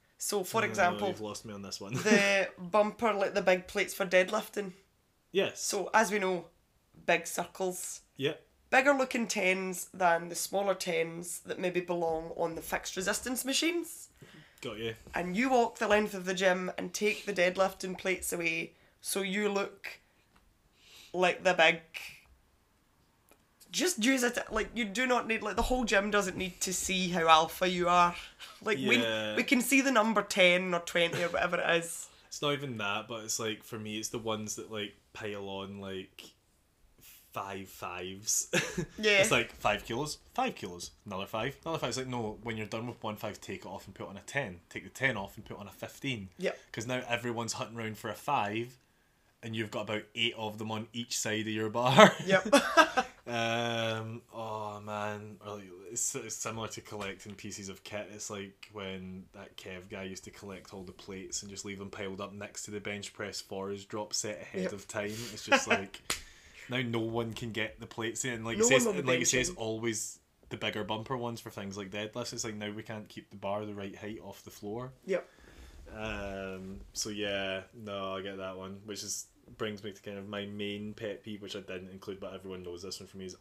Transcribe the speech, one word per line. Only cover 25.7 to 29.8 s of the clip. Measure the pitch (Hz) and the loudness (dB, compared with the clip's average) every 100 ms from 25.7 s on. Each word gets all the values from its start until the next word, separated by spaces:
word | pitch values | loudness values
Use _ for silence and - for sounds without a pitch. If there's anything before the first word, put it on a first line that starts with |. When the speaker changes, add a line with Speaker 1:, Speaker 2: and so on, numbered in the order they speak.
| 254 | 2
Speaker 1:
gym | 226 208 208 | 4 4 6
doesn't | 208 185 185 | 4 2 0
need | 185 - | -4 -4
to | - | -4
see | 180 - 190 180 | -2 0 2 2
how | 175 165 | 4 8
alpha | 160 165 - 185 | 8 8 2 2
you | 180 175 | 4 6
are. | 175 175 - - - - - | 6 6 4 -10 -14 -16 -8
Like, | 214 214 | -2 0
Speaker 2:
Yeah. | - 240 226 220 214 | 4 4 4 2 0
Speaker 1:
we, | 220 | 0
we | |
can | 233 254 | 4 4
see | 233 269 | 6 6